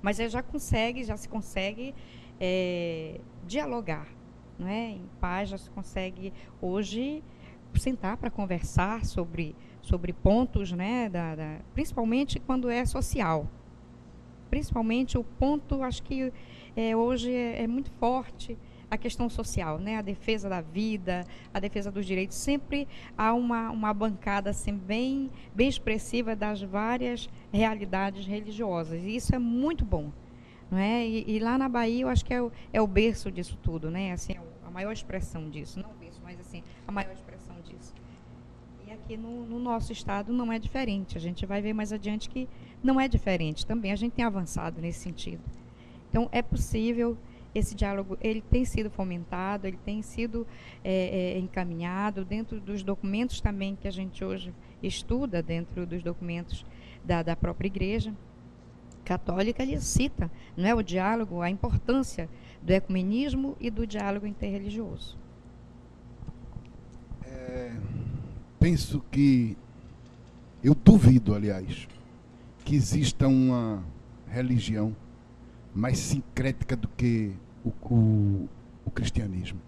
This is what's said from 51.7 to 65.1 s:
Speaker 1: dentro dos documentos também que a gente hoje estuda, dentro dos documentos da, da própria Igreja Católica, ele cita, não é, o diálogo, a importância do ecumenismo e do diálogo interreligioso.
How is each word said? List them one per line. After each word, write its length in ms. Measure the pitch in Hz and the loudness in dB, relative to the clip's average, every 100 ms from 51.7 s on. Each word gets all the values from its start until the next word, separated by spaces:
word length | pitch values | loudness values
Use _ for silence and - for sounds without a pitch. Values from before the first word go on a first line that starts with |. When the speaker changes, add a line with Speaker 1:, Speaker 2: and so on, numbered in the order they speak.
| 165 175 185 208 196 | -2 -2 0 -2 -2
Speaker 1:
dentro 340 | 190 214 220 220 | -4 -4 -4 -6
dos 240 | 196 202 | -6 -4
documentos 580 | 190 202 190 202 247 - | -2 -2 0 0 0 0
também 360 | 214 202 196 196 | 0 0 -2 -2
que 100 | 202 | -4
a 40 | |
gente 340 | 185 190 - | -4 -6 -4
hoje 300 | 185 190 180 - - - | -4 -4 -8 -12 -18 -8
estuda, 600 | 190 - - 247 269 175 | -6 -6 -2 0 2 0
dentro 440 | 160 165 170 - 175 | 0 -4 -4 -6 -4
dos 160 | 175 | -4
documentos 600 | 170 - 175 170 175 - - - - - | -4 -4 -4 -4 -6 -8 -8 -16 -18 -12
da, 180 | - 170 | 0 2
da 140 | 165 165 | 2 0
própria 300 | 175 - 190 | 0 0 -2
Igreja 480 | 190 185 226 220 208 - - - - - - - - | 0 0 0 -2 -6 -14 -20 -20 -20 -20 -20 -20 -14
Católica, 580 | - 180 - 180 214 233 | 0 0 2 2 2 2
ele 160 | 262 285 | 0 0
cita, 500 | - - 254 - 180 - - - | 2 4 4 2 -2 -4 -10 2
não 100 | 190 | 4
é, 80 | |
o 80 | 233 | 4
diálogo, 580 | 196 180 190 233 208 175 | 4 2 2 2 0 -2
a 100 | 175 | 0
importância 800 | 196 240 - - 262 262 - 165 - - - | 0 2 2 4 2 2 -4 -8 -10 -16 -10
do 80 | 165 | 4
ecumenismo 840 | 190 196 185 185 226 285 262 269 285 | 4 6 2 2 2 2 0 -2 -2
e 100 | 233 | -4
do 160 | 214 233 | -2 -2
diálogo 400 | 208 202 202 208 | -2 0 -2 -4
interreligioso. 920 | 202 202 196 202 214 202 - - | -4 -4 -2 -4 -4 -6 -8 -10